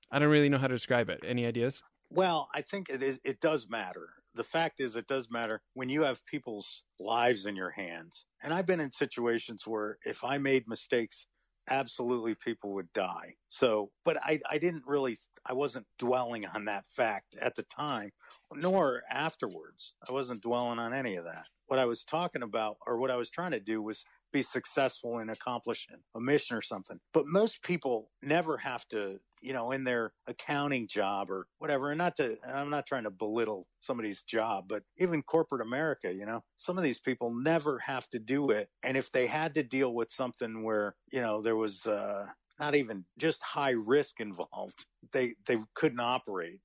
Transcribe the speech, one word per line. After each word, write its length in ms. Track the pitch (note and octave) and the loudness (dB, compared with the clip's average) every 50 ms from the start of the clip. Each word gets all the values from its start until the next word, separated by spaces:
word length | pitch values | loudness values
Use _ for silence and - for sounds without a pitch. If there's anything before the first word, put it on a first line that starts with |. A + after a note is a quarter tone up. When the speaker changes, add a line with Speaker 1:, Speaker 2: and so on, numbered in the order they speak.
| _ - | _ -2
Speaker 1:
I 100 | - C#3+ | 2 4
don't 100 | D3 D3 | 6 8
really 200 | D3+ D3 D3 C#3+ | 8 8 8 6
know 100 | C#3+ C3 | 6 4
how 80 | C3+ | 4
to 80 | C3 B2+ | 2 0
describe 340 | A#2 - - B2+ A#2+ A2+ F#2+ | 0 2 4 4 4 4 2
it. 100 | E2 - - | -2 -4 -2
Any 200 | G#2+ B2 A#2+ A#2+ | -2 0 0 0
ideas? 380 | A#2+ A2+ A#2+ A#2 C#3 - - - _ _ _ _ - | 0 2 2 0 0 0 -4 -12 _ _ _ _ -2
Speaker 2:
Well, 400 | - F3+ F#3+ F3+ E3 D3+ C#3+ - - | 2 4 4 4 4 0 -2 -2 -6
I 80 | D3+ | -6
think 280 | C#3+ - G3+ G3 F#3 - | -6 -4 -6 -6 -4 -4
it 140 | C3+ B2+ C3+ | -4 -2 0
is, 160 | C3+ C3 C3 - | 0 -2 -2 -4
it 160 | C3+ B2+ - | -6 -2 0
does 260 | - D#3 D#3 C#3 A2 G2+ | 2 2 2 2 -2 -4
matter. 400 | A#2 A2 G2 F2+ F2 F2 D#2+ E2+ - - _ _ - | -4 -4 -4 -6 -8 -10 -14 -16 -18 -20 _ _ -8
The 100 | A2+ A2+ | -6 -4
fact 360 | - - E3 E3 D3+ - - | -2 0 0 0 0 0 -2
is, 160 | C3+ A#2+ G#2+ | -4 -4 -4
it 120 | A#2 G#2+ | -4 -4
does 220 | - C#3 C3+ A#2+ A2+ | -2 -2 -2 -2 -2
matter 320 | A#2 A#2 A#2 A2 A2 G#2 _ _ - | -4 -2 -2 -2 -4 -6 _ _ -10
when 160 | B2+ B2+ B2+ | -6 -4 0
you 140 | C#3 D3+ D#3+ | 2 4 4
have 220 | C3+ A#2+ - - | 2 2 -2 -6
people's 580 | - - C#3 - B2 G#2+ G2+ - - - - - _ _ - | -8 -8 -8 -6 -6 -8 -8 -8 -8 -10 -12 -14 _ _ -6
lives 460 | F#2 G#2+ A2+ A#2+ A#2+ B2 A#2+ G2 F#2+ | -2 0 2 4 6 4 4 2 0
in 100 | G#2 G2+ | -4 -4
your 160 | F#2+ F#2 F2 | -4 -4 -6
hands. 540 | - G#2 F#2+ E2+ E2 E2+ E2 - - - - _ _ _ | -6 -6 -8 -8 -10 -12 -14 -14 -16 -18 -18 _ _ _
And 120 | - D3 E3 | -4 -2 -2
I've 120 | F#3 F#3+ | 0 2
been 140 | F3 F#3 E3 | 2 2 0
in 120 | D3 B2+ | 0 -2
situations 760 | - - C#3 B2 - A#2+ A#2+ A#2+ A#2 A2+ - - A2+ G2 - | -2 -2 -2 -2 -2 0 0 2 2 0 -2 -6 -10 -10 -8
where 300 | A2 A2+ G#2+ G#2 G#2+ G#2+ - - | -6 -4 -4 -4 -4 -6 -6 -6
if 200 | - - - - | -6 -6 -4 -4
I 140 | B2 C#3 | -2 -2
made 300 | C#3+ C#3 C3+ C3+ C3 A2+ | 0 2 4 4 4 2
mistakes, 600 | A2+ A2+ - - - C3 A#2+ A2+ - - - - - _ _ - - _ _ _ - | 0 -6 -6 -2 0 0 0 0 -2 -6 -12 -14 -16 _ _ -20 -20 _ _ _ -2
absolutely 640 | C3 C#3 C3 A#2 - - A#2+ A#2+ B2 A#2+ A2 A#2 G#2+ | 0 0 -2 -2 -4 -4 -2 0 0 0 0 -2 -4
people 380 | - - A#2 - - - G2+ G2 | -4 -4 -6 -6 -4 -4 -6 -4
would 180 | G2 F2 - - | -4 -6 -4 -2
die. 420 | G#2 F#2 F2+ F2+ E2+ F2 F2+ - _ _ | -2 -2 -2 -4 -6 -10 -14 -18 _ _
So, 440 | - - - C3 A#2+ G#2+ G#2+ G2+ - _ _ - | -12 -2 2 4 4 4 2 0 -4 _ _ -2
but 140 | E3+ D#3 D3 | 0 0 0
I, 200 | - D#3 D#3+ D3 - - | 0 0 0 0 -2 -2
I 80 | D#3 | -2
didn't 260 | D3+ E3 F3+ E3+ D3+ B2 | 0 0 0 0 -2 -2
really, 320 | C#3+ C#3+ C#3+ C3+ B2+ A2 - - - - - - | 0 0 2 2 0 -2 -4 -10 -20 -20 -12 -8
I 80 | - B2+ | -4 -2
wasn't 320 | C3+ C#3+ C3 - B2 G#2+ _ _ | 0 -2 -2 -2 -6 -12 _ _
dwelling 480 | - B2 A#2+ B2+ B2+ B2 A#2+ A#2+ A2 G2+ | -2 2 2 2 2 2 0 -4 -4 -6
on 200 | F2+ F2+ G#2+ G2+ | -4 -6 -4 -2
that 200 | G#2+ G2+ G2 - | -2 -4 -4 -6
fact 520 | - - - B2 A2 G#2 F#2+ - - - - | -4 0 2 2 2 0 -2 -6 -10 -8 -4
at 160 | A#2 B2 - | -4 -2 -2
the 80 | - - | -4 -8
time, 480 | - - - D3 D3 C3 A2 G2+ G2 - _ - - - - _ - | -8 -6 -6 -4 -2 -2 -2 -4 -8 -12 _ -20 -20 -20 -20 _ -14
nor 520 | - C#3+ E3 F#3 F#3+ G3 D#3+ C3+ B2 A#2 - - | -4 0 2 4 6 6 6 4 4 0 -4 -4
afterwards. 880 | B2 C3+ D3+ D#3+ - - - G2+ F2 D#2+ D#2 E2 - - - - - _ - | -2 0 0 -2 -2 -2 -4 -4 -4 -6 -14 -16 -16 -16 -14 -16 -16 _ -8
I 40 | - | -4
wasn't 300 | C3 C#3 C3 B2 B2 G#2 | -2 -2 -2 -2 -4 -4
dwelling 380 | - A#2 A#2+ A#2+ B2 A#2+ A#2 A#2 | -2 0 0 2 0 0 -2 -2
on 140 | A#2 A#2 B2+ | -2 -2 -2
any 220 | C#3 C3 A#2 F#2+ | -2 -2 -2 -2
of 80 | F2 E2 | -4 -6
that. 200 | E2+ E2 D#2+ - - _ _ _ | -8 -10 -12 -14 -18 _ _ _
What 120 | - C3+ C3 | 0 2 4
I 60 | B2+ | 4
was 180 | A#2+ A#2 - - | 4 2 -2 -4
talking 400 | - - E3 F3+ E3+ - C3+ B2 | -2 -2 0 0 -2 -4 -6 -4
about, 340 | G#2+ G2+ A2+ A2 G#2+ G#2+ - - | -2 -2 0 0 -2 -4 -4 -4
or 120 | - A#2+ | -2 0
what 140 | A#2 C3 C3 | 0 0 0
I 40 | B2+ | 0
was 140 | B2 A#2 - | 0 -2 -4
trying 220 | - - F3+ F3+ | -4 -6 -4 -2
to 80 | C#3 A2 | -4 -4
do, 220 | G2 G#2+ A2+ A2 | -2 -2 -2 -2
was 220 | G#2 A2 G#2 - - - _ _ _ _ - | -2 -4 -6 -8 -10 -16 _ _ _ _ 0
be 80 | C#3 | 0
successful 800 | B2 - - B2+ - - - C#3+ C3+ B2+ - - - A#2+ A#2 A#2 | 0 0 -2 -4 -4 -2 0 2 2 2 0 -4 -6 -4 -4 -4
in 100 | A2 A2 | -4 -6
accomplishing 680 | A2 - - B2+ B2 A#2 - A#2+ A2 - - - - - _ _ - | -8 -6 -6 -6 -6 -4 -2 -4 -4 -4 -6 -12 -16 -20 _ _ -8
a 40 | A2+ | -4
mission 380 | A#2+ C3+ D3 C#3+ - - B2 | 2 4 4 4 4 0 -4
or 40 | A2 | -4
something. 380 | - - A2+ F#2+ - - G2 E2+ _ _ - | -4 -4 -6 -8 -8 -10 -16 -18 _ _ 2
But 140 | D#3+ C#3 | 2 4
most 340 | D3 F3 G3 A3 A3+ - - | 4 4 4 4 2 0 -2
people 480 | - - F3+ D#3+ - C3+ A#2+ A2 A2 - _ _ | -2 -2 -2 0 0 0 0 -2 -2 -6 _ _
never 360 | C3 C#3 D3+ F3 E3+ D#3+ D3 | -2 2 2 2 2 2 -2
have 300 | - - C#3 B2 A#2 - - | -2 -2 -4 -6 -6 -6 -4
to, 300 | A#2+ G#2+ G2+ F#2+ F#2+ - _ _ _ _ | -4 -4 -2 -4 -6 -10 _ _ _ _
you 120 | A#2 B2+ C3 | -8 -6 -4
know, 180 | B2 A2+ B2 | -2 -2 -2
in 120 | C3+ C3+ C3 | -2 -2 0
their 300 | B2+ B2 A#2 A2+ G#2+ - _ _ | 0 0 0 0 -2 -6 _ _
accounting 640 | B2+ A#2+ - - - D3 C#3+ C#3+ C#3+ C#3 B2 A2+ | -10 -10 -8 -4 -2 0 0 0 0 0 0 -2
job 420 | - - G#2+ G2 G2 G2+ G2 G2 F2+ | -2 0 0 2 2 2 0 -2 -2
or 180 | G2 F#2+ F2+ - _ - | -4 -6 -6 -10 _ -6
whatever, 320 | D#3 D3+ C#3+ C3 C#3 C#3+ | -2 0 0 2 2 0
and 80 | D3 E3 | 0 0
not 160 | F3+ F3 - | 0 2 2
to, 220 | - C#3 A#2 G#2+ A2 B2+ | 2 0 0 0 -4 -6
and 140 | B2+ C3 | -6 -4
I'm 140 | C#3 C#3+ D3 | -4 -2 -2
not 160 | D3 C#3+ - | -2 -2 -2
trying 160 | - C#3+ B2+ A2 | -2 -2 -2 -2
to 80 | G#2 | -4
belittle 560 | F#2+ F2+ A2 G#2+ A2 A#2 A2+ A2 G#2+ F#2 F2 _ _ | -4 -4 -2 0 2 2 2 2 0 -4 -8 _ _
somebody's 460 | - - - C3 A#2 A2+ G#2 G2 - - | -8 -6 -4 -2 -2 -2 -4 -4 -6 -6
job, 420 | - - A2+ A2 A2+ G#2 F#2+ F2+ | 0 2 2 4 4 2 -2 -2
but 160 | F#2+ A2 G2+ - _ _ | -4 -6 -6 -6 _ _
even 240 | - F#3 F3 E3 D3 | 0 2 2 2 0
corporate 400 | - - - E3 D#3 - C#3+ A#2+ | 2 4 4 4 4 2 0 -2
America, 500 | A2 A2+ B2 C#3+ D#3+ D#3 C3 - - F#2 | -2 -2 0 0 0 0 0 -2 -2 -4
you 140 | F2+ F#2+ G2+ | -4 -4 -4
know, 160 | A2 A#2 A2 - _ _ | -4 -4 -6 -6 _ _
some 220 | - - - F3+ | -8 -4 -4 0
of 60 | F#3 E3+ | 2 2
these 160 | C#3 A#2+ - | 2 0 0
people 340 | - C3 B2+ - B2 A#2+ A#2 | -2 -2 -2 0 -2 -2 0
never 460 | A#2+ C3 D#3+ E3 D#3+ C#3 D3+ C3+ A2+ | 2 2 4 4 4 4 0 -2 -2
have 300 | - - C3+ B2+ - - | -2 -4 -4 -4 -4 -6
to 100 | - A2+ | -6 -6
do 300 | A2 A#2 C3+ C#3+ C#3+ C3+ | -2 0 2 4 4 4
it. 200 | G#2+ G#2+ G2+ - _ _ | 4 4 2 -2 _ _
And 160 | - C3 C3 | -2 0 2
if 140 | C3+ - - | 0 0 2
they 160 | - C3+ B2 | 2 2 4
had 260 | A#2 D3+ D3+ D#3+ D#3+ C#3+ | 4 2 2 0 2 2
to 100 | D#3 C3+ | 0 0
deal 300 | A#2 C3+ C3 C3+ B2 A#2 | 2 2 2 2 4 2
with 180 | A#2+ A2+ - | 0 0 0
something 520 | - - C3 B2 - - B2 A2+ A2 A2+ A2 | -2 -2 -2 -2 -2 -4 -6 -4 -4 -2 0
where, 320 | A2+ A2 G#2 G#2 G2+ - _ _ - | 2 2 2 2 0 -2 _ _ -4
you 100 | C3+ C3 | -2 0
know, 200 | A#2+ A2 G#2+ G#2+ | 2 2 2 2
there 140 | G#2+ A2+ A2 | 2 4 4
was, 300 | A2 A2 G#2+ G2 - - | 4 2 0 -2 -2 -2
uh, 420 | A2 G#2 G2+ G2+ G2+ G#2 G2 G2+ G2 - _ _ - - - | 0 0 0 0 -2 -2 -4 -6 -8 -12 _ _ -16 -8 -4
not 160 | D3 D3 C#3+ | 0 2 2
even 300 | C#3+ C3 A2 G#2+ F#2+ F2+ _ _ | 2 2 0 -4 -8 -10 _ _
just 260 | - D3 D#3+ D3 - - | 0 0 0 0 0 -4
high 280 | - - D3+ C#3+ C3+ | -6 -2 0 2 2
risk 480 | B2 A2+ G#2+ G#2+ C3+ D3 C#3+ - - - | 2 2 4 4 4 4 4 2 -4 -8
involved, 680 | A2 G#2 F#2 F2 E2+ - - F#2+ F#2+ F#2+ - - - - _ _ - - | -8 -6 -6 -8 -8 -8 -8 -8 -8 -8 -10 -14 -18 -18 _ _ -8 -4
they, 240 | - C3+ B2+ A#2+ A#2+ - - | 0 0 0 0 -2 -4 -2
they 120 | - B2 A2 A2 - - | 0 0 0 -2 -4 -2
couldn't 240 | - D#3+ D#3 A#2+ A#2+ | 2 2 2 2 2
operate. 600 | A#2+ A#2+ B2+ B2+ - G#2 G2 F2+ E2+ E2+ - - | 2 2 2 0 -2 -4 -4 -4 -4 -6 -8 -14